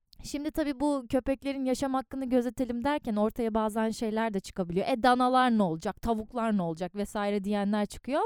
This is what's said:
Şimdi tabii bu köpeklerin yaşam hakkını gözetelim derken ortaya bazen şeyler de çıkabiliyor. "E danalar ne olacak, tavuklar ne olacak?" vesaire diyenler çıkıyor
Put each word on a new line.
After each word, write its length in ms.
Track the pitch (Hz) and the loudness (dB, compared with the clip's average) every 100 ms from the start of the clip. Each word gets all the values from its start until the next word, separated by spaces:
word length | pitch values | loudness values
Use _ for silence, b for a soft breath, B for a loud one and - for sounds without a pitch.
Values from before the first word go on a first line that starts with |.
| _ - - | _ -18 -8
Şimdi 240 | 285 302 | -6 -4
tabii 300 | 320 294 247 | -2 -2 0
bu 260 | 294 277 240 | 0 0 0
köpeklerin 540 | 262 262 269 277 269 | -2 0 -4 -4 -4
yaşam 300 | 254 254 269 | -2 -2 0
hakkını 300 | 262 254 269 | -2 -4 -8
gözetelim 600 | 262 247 240 226 240 240 | 0 2 0 -2 -4 -2
derken 320 | 269 294 247 208 | -2 -2 -2 0
ortaya 380 | 214 240 226 | 0 0 -2
bazen 360 | 220 220 214 220 | 0 0 0 -2
şeyler 440 | 214 226 220 226 | -2 -2 -2 -2
de 60 | 196 | -4
çıkabiliyor. 460 | - - 175 175 196 | -6 -6 -2 0 0
"E 140 | 262 | 2
danalar 560 | 254 247 254 254 254 226 | 4 4 4 4 6 4
ne 40 | |
olacak, 400 | 185 160 202 - | 4 0 -4 -4
tavuklar 540 | 233 220 214 247 226 208 | -2 -2 -2 -4 0 0
ne 60 | |
olacak?" 320 | 170 160 180 | 0 -4 -6
vesaire 500 | 202 202 214 202 202 | -4 -4 -2 0 0
diyenler 420 | 196 208 202 208 208 | 0 0 2 0 -2
çıkıyor 340 | - - 294 | -4 -2 0